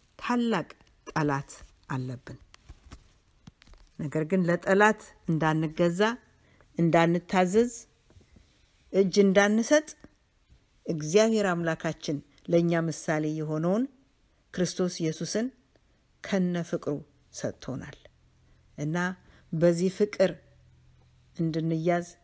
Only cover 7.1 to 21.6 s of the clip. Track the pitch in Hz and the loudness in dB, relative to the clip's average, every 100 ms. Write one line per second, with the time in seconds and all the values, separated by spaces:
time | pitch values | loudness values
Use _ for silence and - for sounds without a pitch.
7.1 | 175 170 190 185 202 240 - - _ _ | 0 0 0 2 2 0 -2 -20 _ _
8.1 | - _ - _ _ _ _ - 185 196 | -20 _ -20 _ _ _ _ -4 2 2
9.1 | 202 202 190 202 214 226 302 311 - - | 4 6 6 4 2 4 2 2 -12 -18
10.1 | _ _ _ _ - _ _ - 165 151 | _ _ _ _ -20 _ _ -8 -6 2
11.1 | 185 220 220 202 170 170 160 165 156 - | 4 4 2 0 0 -2 -2 -4 -6 -6
12.1 | 143 - _ - 170 170 170 165 151 - | -6 -8 _ 0 2 4 2 0 -4 -2
13.1 | 156 156 156 151 156 170 202 269 _ _ | -2 -2 -4 -4 -2 0 0 -2 _ _
14.1 | _ _ _ _ - 170 - 180 - 160 | _ _ _ _ -4 -4 -2 -4 -2 -4
15.1 | 156 165 208 247 - _ _ _ _ _ | -4 -4 -4 -4 -8 _ _ _ _ _
16.1 | _ - 196 180 175 170 165 - 147 147 | _ -4 -2 0 -2 -4 -6 -4 -6 -8
17.1 | _ _ - 120 - - 127 - - - | _ _ -10 -8 -8 -10 -10 -12 -18 -20
18.1 | _ _ _ _ _ _ - 147 170 180 | _ _ _ _ _ _ -10 -6 -4 -4
19.1 | 185 - - - 165 170 170 185 185 208 | -8 -18 -20 -8 2 4 4 0 0 -2
20.1 | - 190 160 - _ - _ _ _ _ | 2 0 0 -16 _ -20 _ _ _ _
21.1 | _ _ - 165 160 | _ _ -4 -4 -2